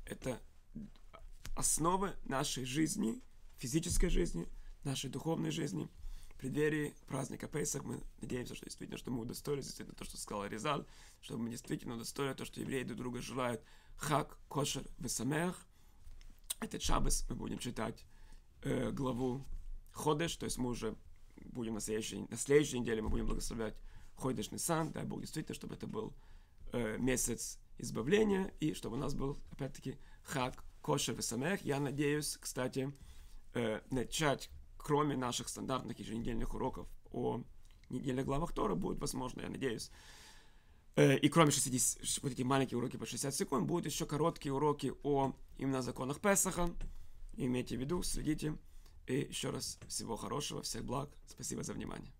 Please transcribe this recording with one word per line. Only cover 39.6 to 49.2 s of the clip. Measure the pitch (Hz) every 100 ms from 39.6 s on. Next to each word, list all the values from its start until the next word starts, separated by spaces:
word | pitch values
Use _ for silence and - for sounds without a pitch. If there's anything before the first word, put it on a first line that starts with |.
| 131 113 - - - - - - - - - - - -
Э, | 147 139
и | 147
кроме | 170 156
шестидесяти, | 139 135 123 - - 131
ш-, | -
вот | 135
эти | 123
маленькие | 127 135 131 120
уроки | - 117
по | 113
шестьдесят | 120 139 -
секунд, | 196 135 147
будут | 170 160
ещё | - 156
короткие | 147 165 160 147
уроки | 135 151 143 135 -
о | 143 143 170 - - -
именно | 135 131
законах | 127 - 131 143
Песаха. | 208 196 185 170 175 - - - - - - -
Имейте | 127 123 120 117
в |
виду, | 135 180
следите. | 185 - 139 151 151 156 - - - - -
И | 131